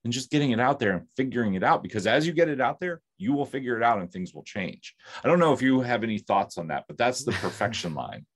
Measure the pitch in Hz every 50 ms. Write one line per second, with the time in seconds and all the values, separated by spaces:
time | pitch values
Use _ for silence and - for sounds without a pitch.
0 | - 117 120 131 127 - - 147 147 135 117 110 123 131 143 - 117 101 95 87
1 | 82 - _ - 135 131 113 120 117 107 95 92 101 131 160 139 - 90 - 107
2 | 92 107 113 143 156 170 165 156 170 160 147 131 127 123 143 - 180 180 170 165
3 | _ _ _ - - - 143 143 143 139 - 143 135 120 120 110 117 117 117 101
4 | 90 85 - 92 92 87 - 78 - - - 104 92 85 - - - - - _
5 | - - - - - 131 165 180 170 160 139 120 127 131 131 131 127 120 120 113
6 | 107 113 107 101 - - 104 98 98 - - - 85 78 73 71 - - 73 -
7 | 120 123 127 127 - 123 110 92 95 92 - - 107 101 113 - - 87 78 69
8 | 60 58 50 - - _ _